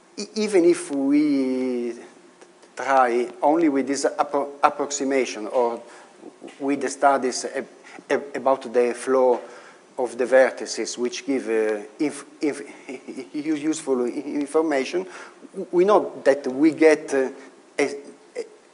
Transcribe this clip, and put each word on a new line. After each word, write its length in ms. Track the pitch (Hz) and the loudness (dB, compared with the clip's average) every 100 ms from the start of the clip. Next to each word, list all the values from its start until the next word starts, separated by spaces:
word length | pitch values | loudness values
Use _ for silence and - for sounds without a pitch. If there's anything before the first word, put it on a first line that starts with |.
| _ - | _ -12
e-, 80 | 202 | -8
even 300 | 214 208 196 | -4 2 4
if 260 | 170 170 - | 6 4 0
we 1040 | 139 135 147 151 139 131 131 127 123 120 117 - - - - - - - - | -2 2 4 4 2 0 0 -2 -2 -4 -8 -16 -20 -20 -20 -20 -20 -20 -8
try 520 | 127 135 127 120 120 - | 2 4 4 2 -2 0
only 280 | 147 160 160 | 2 4 2
with 180 | 135 127 | 2 -2
this 180 | 139 | -2
appro-, 460 | 151 - 143 143 139 - | -2 -2 -2 -2 -4 0
approximation 840 | 147 147 135 - 135 135 120 110 107 | 0 0 -6 -4 0 0 0 -4 -4
or 340 | 131 120 117 - - - - - - - - | 0 0 -2 -12 -20 -20 -20 -20 -20 -20 -8
with 220 | 139 143 | -4 -2
the 80 | 131 | -2
studies 540 | - 139 135 127 117 | 2 2 4 0 -4
ab-, 240 | 120 135 117 - - - - | -6 -8 -10 -14 -20 -12 -4
ab-, 260 | 139 - 139 | -4 -2 -2
about 340 | 127 131 120 | 0 0 0
the 200 | 120 120 | 0 0
flow 460 | 117 - 131 127 117 - - - - _ - | 0 0 2 4 2 -2 -18 -20 -20 _ -6
of 180 | 123 120 | -6 -4
the 80 | |
vertices, 720 | 120 131 123 - 107 - 107 - | 4 6 4 2 -8 -6 -6 -4
which 300 | 120 - - | -6 -6 -4
give, 220 | 135 107 | -4 -2
uh, 340 | 113 110 104 104 - | 0 0 -2 -6 -4
inf-, 260 | 151 117 - - | -4 -6 -16 -4
inf-, 220 | 151 131 - - - | -4 -4 -12 -16 -16
<laughs> 460 | 127 - 123 123 | -14 -14 -14 -10
useful 720 | 151 151 151 151 151 - 127 120 | -8 -4 -2 -2 -4 -2 -2 -2
information, 1000 | 143 139 147 139 160 160 139 131 - 127 - - - - 190 180 | -4 -6 -6 0 0 2 0 -2 -4 -6 -12 -18 -20 -16 -12 -2
we 140 | 175 | 2
know 380 | 190 196 139 139 | 6 4 2 -2
that 220 | 139 135 127 | 2 2 0
we 240 | 131 156 | 2 4
get, 420 | 143 156 151 147 | 6 6 6 2
uh, 160 | 139 131 - - - - - | -2 -2 -6 -20 -20 -12 -4
a, 160 | 139 143 - - - | -4 -4 -14 -20 -16
a, 100 | 165 - - _ | -12 -12 -14 _